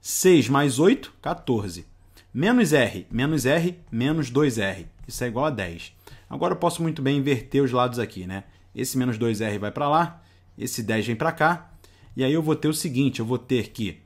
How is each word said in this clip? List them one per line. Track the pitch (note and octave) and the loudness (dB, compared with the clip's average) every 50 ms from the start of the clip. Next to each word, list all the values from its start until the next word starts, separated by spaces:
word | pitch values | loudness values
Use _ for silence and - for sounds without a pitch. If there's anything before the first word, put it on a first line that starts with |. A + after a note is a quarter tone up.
seis | _ - - - - F#3 F#3 D#3+ B2+ A2+ | _ -6 -4 2 6 6 8 8 6 4
mais | C3+ C#3 C#3+ D3 B2 A#2+ | 2 2 2 2 2 4
oito, | D#3 F#3+ A#3 - - - - _ | 4 4 4 4 -2 -14 -20 _
quatorze. | - C#3+ E3+ - - - B2+ A2 G2 G2 E2+ F2 D#2 _ - _ - _ _ - - _ _ | -8 -8 -8 -6 -2 -2 -2 -2 -2 -6 -10 -12 -16 _ -20 _ -20 _ _ -20 -20 _ _
Menos | A#2 D3+ G#3 B3 B3 A#3 D#3+ D3 | -2 0 2 4 4 4 4 4
R, | D3 B2 G#2 F#2 G2+ F2 - | 4 4 4 0 -6 -10 -6
menos | - A2+ B2+ D3 D#3+ D3+ A#2 | -4 -2 0 0 0 0 2
R, | B2+ C#3+ E3+ E3 F3+ F3 - - - | 2 2 2 2 0 -4 -6 -16 -8
menos | - A2+ A#2+ C#3 D#3 E3 D3 B2 | -4 -2 0 0 0 0 -2 0
dois | A#2+ C3+ D3+ C#3+ A#2+ A2+ | 2 2 2 2 2 0
R. | G2+ G2 F#2+ F#2 E2 - - _ - | -2 -2 -4 -6 -12 -16 -18 _ -18
Isso | - - - B2+ | -14 -10 -6 -6
é | |
igual | B2 A2 A#2+ C#3 | -4 -2 -2 -2
a | D#3 | -2
dez. | D3 G#2+ G2 F2 E2+ E2 - - _ _ _ - - - - _ | -2 -4 -6 -6 -8 -12 -14 -18 _ _ _ -20 -20 -20 -18 _
Agora | - C#3 D#3+ E3+ F#3 | -8 -4 -2 -2 -2
eu | E3+ | 0
posso | E3+ E3+ E3 - E3+ | 0 -2 0 0 -4
muito | E3 D#3 D#3 C3+ | -4 -2 -2 0
bem | C3+ C#3+ | 0 0
inverter | C#3+ C3+ C#3 C#3+ A#2 A2+ - - C#3 C#3+ | 0 2 0 0 -2 -2 0 2 2 2
os | B2+ A#2+ | 4 4
lados | B2+ B2 B2 A#2+ A#2+ | 2 2 2 0 -2
aqui, | A2+ G2+ - F#2+ F2+ | -4 -4 -6 -10 -10
né? | F2+ F#2 G2 G2 - - _ _ - _ | -8 -8 -10 -10 -14 -20 _ _ -18 _
Esse | A#2 A#2+ - - | -8 -6 -4 -2
menos | C3 B2+ B2+ A#2+ G#2+ | -2 0 0 0 0
dois | A#2+ A#2 A2+ G2 | 0 0 0 0
R | A2 G#2+ G#2 G2+ | -2 -2 -2 -4
vai | G2+ G#2 G#2 | -6 -6 -4
pra | B2 D3 C#3+ | -4 -2 0
lá, | D3 D#3+ E3+ D#3+ E3 - - - _ _ _ _ - | 2 2 0 0 -4 -14 -20 -20 _ _ _ _ -14
esse | - A2+ B2 - - A#2 | -10 -8 -8 -6 -6 -4
dez | G2+ A2+ A2 G#2 | -2 0 -2 0
vem | A2+ A#2+ | -2 -2
pra | A2+ D3+ D#3+ D#3+ | -2 -2 -2 0
cá. | - D3+ D#3+ F3 E3+ - - - - _ - _ _ - - - | 2 2 2 2 0 -6 -18 -20 -20 _ -20 _ _ -20 -18 -6
E | - C3 | -2 0
aí | C3 D3 | 2 2
eu | D#3+ D#3+ | 2 2
vou | D#3 D#3 | 0 0
ter | D#3 - D3+ | 0 0 -2
o | D#3 | -2
seguinte, | D#3 - F3 B2+ B2+ C#3 C#3 C3 - | -2 -4 -4 0 2 2 2 0 -2
eu | A#2 | -4
vou | A2 B2+ A#2+ | -2 -4 -4
ter | A2+ - B2+ B2 G#2 - | -2 -2 -2 -2 -2 -4
que | - - A2 F#2+ E2 - _ | -6 -6 -6 -6 -6 -10 _